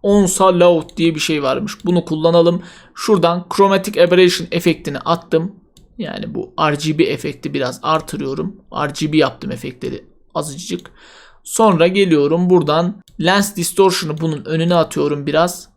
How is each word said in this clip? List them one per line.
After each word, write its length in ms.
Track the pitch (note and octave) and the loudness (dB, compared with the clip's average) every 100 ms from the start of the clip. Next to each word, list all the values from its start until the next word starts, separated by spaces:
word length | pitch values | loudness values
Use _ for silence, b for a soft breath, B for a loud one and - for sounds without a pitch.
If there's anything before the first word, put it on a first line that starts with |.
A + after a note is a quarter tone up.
Onsa 560 | G3+ G3+ F#3 - F#3+ F3 | 4 2 2 4 4 6
Layout 380 | F3 E3+ D3 - | 6 4 -2 -2
diye 180 | E3 D#3 | -2 0
bir 40 | |
şey 240 | - D3+ | -2 -2
varmış. 420 | C#3 C3 G#3 - F3 | 0 -2 -4 -6 0
Bunu 200 | F3 F3 | 0 0
kullanalım. 580 | D#3+ D#3+ E3+ E3+ E3+ B B B - | 0 2 4 4 2 B B B -10
Şuradan 500 | - G3+ E3+ F3 F3 - | 0 2 2 0 -6 2
Chromatic 480 | G3 G3 F#3+ G#3 | 4 4 -2 2
Aberration 440 | E3+ F3 F3+ - E3+ | 4 6 4 2 -4
efektini 480 | E3+ F3 D#3+ - C#3+ | -2 0 -2 -4 -8
attım. 560 | - E3+ - D#3+ F3 - _ _ _ - | -4 -4 0 -2 -2 -10 _ _ _ -12
Yani 380 | F3+ - - - | -10 -10 -10 -10
bu 180 | - - | -10 -4
R 160 | D#3 D3 | -2 -2
G 220 | D#3 D3+ | -4 0
B 60 | |
efekti 500 | - C3+ D3 C#3 C#3 | 0 -2 -8 -10 -8
biraz 260 | C#3+ B2+ B2+ | -6 -6 -6
artırıyorum. 720 | C#3 D#3 D3+ D3+ C#3 C#3 G3 - _ | -2 -2 -2 -8 -8 -6 -8 -10 _
R 180 | - D3 C#3+ | -8 -6 -4
G 140 | D#3 | -2
B 40 | D#3 | 2
yaptım 340 | C3+ - G3 | 0 -2 -12
efektleri 540 | B2 C#3 B2 B2+ B2 - _ _ E3 | -10 -12 -10 -12 -12 -16 _ _ -8
azıcık. 560 | D#3 C#3 - F3+ - b b b b b | -8 -12 -10 -10 -12 b b b b b
Sonra 440 | - - A3 E3+ E3+ | -12 0 2 4 2
geliyorum 600 | G3 F#3+ D#3 C#3+ E3 F3+ | 2 2 4 2 2 2
buradan 520 | F3+ D3+ D3+ F3+ - _ - | 2 2 0 -2 -6 _ -4
Lens 340 | D#3 G3 G3+ - | 0 0 0 -4
Distortion'ı 680 | G3 - F#3+ F3+ D#3+ D3+ | -6 2 2 2 -6 -6
bunun 240 | D#3+ D3+ - | -4 -6 -6
önüne 300 | D#3+ E3 F3 | -2 0 2
atıyorum 500 | D#3+ D3+ D3 D3 C#3+ | 0 -2 -2 -2 -2
biraz. 440 | D3+ F3 F3 - | 0 0 -4 -18